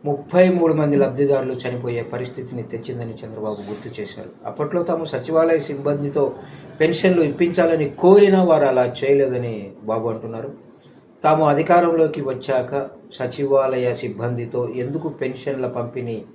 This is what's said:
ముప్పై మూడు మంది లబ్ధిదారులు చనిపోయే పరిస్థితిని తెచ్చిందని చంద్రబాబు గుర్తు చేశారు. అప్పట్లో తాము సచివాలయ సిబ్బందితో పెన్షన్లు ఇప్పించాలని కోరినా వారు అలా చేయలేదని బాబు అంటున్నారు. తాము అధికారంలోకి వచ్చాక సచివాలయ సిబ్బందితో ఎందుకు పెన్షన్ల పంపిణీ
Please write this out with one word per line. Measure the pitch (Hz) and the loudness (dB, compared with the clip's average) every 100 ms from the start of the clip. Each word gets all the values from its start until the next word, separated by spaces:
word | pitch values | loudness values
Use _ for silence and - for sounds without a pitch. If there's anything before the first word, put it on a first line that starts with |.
ముప్పై | 147 139 - 180 185 | -4 -4 2 6 6
మూడు | 180 165 | 6 2
మంది | 156 147 139 | 2 2 2
లబ్ధిదారులు | 135 127 143 135 127 | 2 2 2 2 0
చనిపోయే | 127 - 123 123 117 | -6 -6 -6 -4 -6
పరిస్థితిని | 113 117 123 - 123 123 | -6 -8 -8 -10 -10 -10
తెచ్చిందని | 107 113 - 123 117 | -8 -10 -10 -10 -10
చంద్రబాబు | 107 110 110 107 104 | -12 -14 -8 -8 -8
గుర్తు | 101 104 - | -10 -12 -12
చేశారు. | - 101 - 90 - - | -12 -12 -12 -16 -14 -12
అప్పట్లో | - 147 180 | -6 -2 -2
తాము | 175 165 | -2 -2
సచివాలయ | 156 139 - 160 165 160 | -4 -6 0 2 4 2
సిబ్బందితో | 147 139 143 143 143 147 139 - - - - - | 0 -4 -2 -2 -2 0 -2 -2 -18 -20 -20 0
పెన్షన్లు | 160 170 190 175 | 0 2 2 4
ఇప్పించాలని | 151 - 170 175 165 160 143 | 2 2 0 2 2 2 0
కోరినా | - 180 202 202 190 | 2 8 8 8 6
వారు | 180 151 135 | 6 4 4
అలా | 127 120 | 2 0
చేయలేదని | - 135 139 131 123 120 107 98 - | -2 2 4 2 0 -4 -6 -10 -12
బాబు | 107 113 113 | -4 -2 -2
అంటున్నారు. | 107 113 113 135 - - - - - _ _ | -6 -8 -10 -12 -14 -20 -20 -20 -20 _ _
తాము | 156 156 156 | 2 4 4
అధికారంలోకి | 143 156 175 170 165 156 143 | 2 4 4 4 2 0 0
వచ్చాక | 135 127 - 127 123 139 139 - - | -6 -6 -2 -2 -2 -6 -6 -14 -20
సచివాలయ | - 127 - 139 135 131 127 123 | -8 -8 -4 2 2 2 0 -2
సిబ్బందితో | 117 123 104 120 120 117 123 120 | -2 -8 -4 -4 -4 -4 -4 -4
ఎందుకు | 127 127 156 156 - | -4 -6 -6 -6 -6
పెన్షన్ల | 131 127 147 131 127 | -8 -6 -6 -4 -4
పంపిణీ | 123 120 127 120 110 - | -6 -8 -8 -8 -8 -10